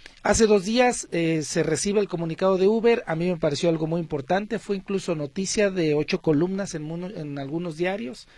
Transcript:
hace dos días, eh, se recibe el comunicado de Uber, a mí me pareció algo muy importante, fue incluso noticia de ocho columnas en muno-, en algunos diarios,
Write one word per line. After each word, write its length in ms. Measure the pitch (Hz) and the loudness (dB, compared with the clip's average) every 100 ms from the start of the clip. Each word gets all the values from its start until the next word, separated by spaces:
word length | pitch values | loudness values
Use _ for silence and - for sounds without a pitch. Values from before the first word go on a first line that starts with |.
| - - | -20 -6
hace 240 | - 202 226 | 0 4 6
dos 160 | 208 | 4
días, 420 | 180 240 247 240 - | 4 2 2 2 -4
eh, 300 | 170 165 160 | -2 0 0
se 180 | 143 170 | -2 -2
recibe 380 | 151 151 202 208 | 0 0 0 0
el 80 | 196 | 0
comunicado 500 | 165 165 160 190 190 | -2 -4 0 2 4
de 80 | 190 | 4
Uber, 380 | 226 233 233 - | 4 2 2 0
a 80 | |
mí 140 | 160 175 | -2 0
me 80 | 170 | 0
pareció 320 | 160 143 170 | 0 0 0
algo 180 | 160 156 | 2 0
muy 140 | 170 | -2
importante, 580 | 160 147 131 185 208 214 | -2 -6 0 -2 -2 -6
fue 160 | - | -4
incluso 400 | 196 - 196 - | -6 -2 -4 -2
noticia 560 | 160 143 - 190 - 202 | -4 -4 -4 -4 0 0
de 240 | 185 160 | 2 2
ocho 260 | 147 151 180 | 2 0 -2
columnas 540 | - 147 180 190 196 | 2 2 2 -2 -6
en 80 | 160 | -8
muno-, 240 | 151 170 180 | -8 -8 -8
en 320 | - 147 139 | -10 -8 -8
algunos 380 | 139 165 180 151 | -6 -6 -6 -4
diarios, 500 | 175 202 240 226 - | -2 -2 -8 -12 -18